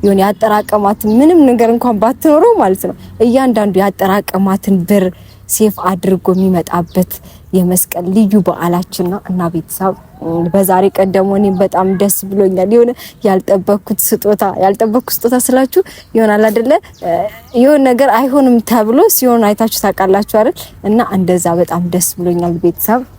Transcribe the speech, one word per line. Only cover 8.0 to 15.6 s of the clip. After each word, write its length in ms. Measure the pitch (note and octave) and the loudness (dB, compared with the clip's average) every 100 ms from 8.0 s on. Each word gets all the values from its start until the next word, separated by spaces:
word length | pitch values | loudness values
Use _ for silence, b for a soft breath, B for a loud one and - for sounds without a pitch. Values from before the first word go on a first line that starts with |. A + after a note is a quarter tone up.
| F3 | -2
ልዩ 240 | F#3+ G#3 G#3 | 0 2 2
በዓላችን 680 | F3+ - E3+ F3 F#3 - F3 | 0 -2 -2 -4 -4 -6 -6
ነው። 120 | G3 - | -6 -6
እና 140 | F#3 E3+ | -4 -4
ቤተሰብ 460 | E3+ - - F#3+ G3 - - E3 E3 E3+ | -6 -8 -4 -4 -4 -12 -14 -6 -4 -2
በዛሬ 380 | G3 F#3 F#3 G3 | 0 2 2 0
ቀን 180 | - G3 | 0 0
ደግሞ 200 | F#3+ F#3+ G3 | 0 0 0
እኔ 100 | G3+ | 0
በጣም 320 | F#3 F#3+ E3+ F#3+ F#3+ | 0 -2 0 -2 0
ደስ 200 | G3+ - G3 | -2 -2 -6
ብሎኛል። 440 | G3 G3 F#3+ F#3 | -2 0 0 0
የሆነ 200 | A#3 A#3+ A#3+ B B | 2 2 -2 B B
ያልጠበኩት 760 | G#3 F#3+ - G3 F3+ G3+ - G3+ | -2 -2 0 -2 0 -4 -2 -6
ስጦታ፣ 440 | - A3 G3+ G#3 G3 - | -4 -2 0 0 -2 0
ያልጠበኩት 540 | F#3+ G3+ A3+ A3 - | -2 0 0 -2 -4
ስጦታ 240 | - A#3+ B3+ | -4 -2 -2
ስላችሁ 440 | - B3+ | 0 0